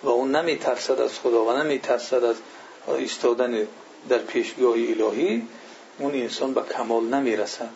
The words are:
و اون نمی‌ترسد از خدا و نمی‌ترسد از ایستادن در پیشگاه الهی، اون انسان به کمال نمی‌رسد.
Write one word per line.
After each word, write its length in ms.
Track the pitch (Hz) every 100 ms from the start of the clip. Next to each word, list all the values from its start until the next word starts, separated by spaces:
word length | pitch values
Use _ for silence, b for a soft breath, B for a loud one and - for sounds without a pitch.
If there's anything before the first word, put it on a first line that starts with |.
و 60 | 135
اون 260 | 120 135 143
نمی‌ترسد 640 | 170 - - 123 - 127
از 180 | 120 -
خدا 260 | 135 117 113
و 80 |
نمی‌ترسد 680 | 127 156 135 - 120 - 127
از 120 | 120 117 B B B B -
ایستادن 800 | 135 131 - 131 120 123 117 107 - - - -
در 80 | 123
پیشگاه 560 | - 135 - - 127
الهی، 720 | 117 117 110 107 104 175 226 226 B B B B -
اون 140 | 139
انسان 400 | 139 117 - 135
به 80 | 127
کمال 420 | - - 113 117
نمی‌رسد. 680 | 113 135 135 104 101 - 117